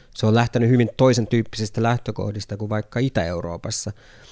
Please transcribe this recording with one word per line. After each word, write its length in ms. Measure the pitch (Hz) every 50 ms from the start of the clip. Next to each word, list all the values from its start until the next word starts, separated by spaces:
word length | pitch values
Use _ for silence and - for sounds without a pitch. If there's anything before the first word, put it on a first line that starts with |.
| - - -
se 120 | - -
on 80 | 110 110
lähtenyt 360 | 117 120 117 - 117 117 117
hyvin 200 | 127 123 117 110 -
toisen 300 | - 131 131 117 120 110
tyyppisistä 560 | - 123 117 110 - - - 110 104 - 117
lähtökohdista 760 | 113 117 120 117 - - 104 - 101 104 104 104 - - 107
kuin 120 | 101 110 104
vaikka 320 | 107 107 - - - 120
Itä-Euroopassa, 920 | 131 131 - 104 85 85 87 85 80 85 85 82 - - - - - 98 - - - - - - - -